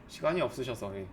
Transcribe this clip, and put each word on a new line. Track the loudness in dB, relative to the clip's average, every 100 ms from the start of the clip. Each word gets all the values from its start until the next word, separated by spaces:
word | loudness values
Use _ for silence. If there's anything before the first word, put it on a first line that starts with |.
| -14
시간이 | 0 2 4
없으셔서. | 2 0 -2 -2 -4 -4
예. | -6